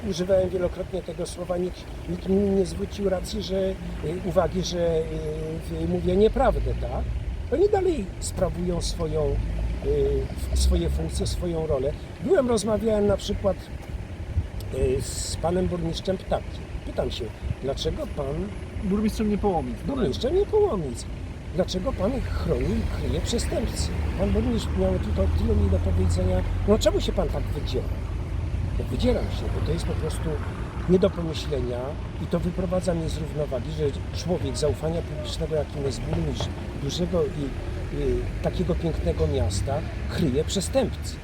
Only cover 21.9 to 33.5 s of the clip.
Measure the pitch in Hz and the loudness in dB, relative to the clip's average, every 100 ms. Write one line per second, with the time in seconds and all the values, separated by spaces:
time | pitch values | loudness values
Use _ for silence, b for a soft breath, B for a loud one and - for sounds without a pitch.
21.9 | - 190 262 - - 165 127 131 226 - | 0 0 0 -2 -2 0 0 2 0 0
22.9 | - - - - 233 - 339 220 - - | -2 0 0 0 0 0 0 -2 0 -2
23.9 | - - - 202 196 240 226 - 190 185 | 0 -2 0 2 2 2 0 0 2 2
24.9 | 185 208 196 190 - 220 208 196 190 190 | 2 0 2 2 4 4 4 4 4 2
25.9 | 180 190 - - - - - - 214 - | 2 4 4 2 2 0 0 4 4 4
26.9 | 403 - 202 151 147 - 127 131 127 98 | 2 0 0 0 0 -2 -2 -2 -2 -2
27.9 | - - - - - - - - - - | -4 -4 -4 -4 -4 -2 -2 -2 -2 -2
28.9 | - 247 214 196 - - - - 165 - | 2 2 2 0 -2 -2 -2 0 0 0
29.9 | 160 156 - 156 147 - - - - - | -2 -2 -2 -2 -2 -4 -6 -6 -4 4
30.9 | 185 196 - 165 147 - 143 123 120 127 | 6 6 2 -2 -2 -2 -2 0 -2 -4
31.9 | 156 - - 160 175 175 175 180 185 180 | -6 -8 -6 -2 0 0 0 0 0 2
32.9 | 170 156 151 156 139 147 | 0 0 -2 -4 -2 -2